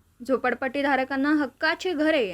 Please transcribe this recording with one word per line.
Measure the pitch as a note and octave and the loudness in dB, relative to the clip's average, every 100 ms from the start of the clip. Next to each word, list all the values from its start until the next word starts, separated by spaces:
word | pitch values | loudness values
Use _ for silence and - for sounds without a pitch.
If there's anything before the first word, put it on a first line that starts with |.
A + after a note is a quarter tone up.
| _ - A#3+ | _ -12 -2
झोपडपट्टीधारकांना | C4 B3+ A#3+ C4+ C#4+ C#4 C4+ C4 C#4 C#4+ | 0 0 -2 -2 -2 0 0 0 -2 2
हक्काची | D4+ C4+ - D#4 E4 F#4 | 2 0 -2 -2 -2 -2
घरे | D4+ D4+ D#4+ G3+ | 0 2 2 0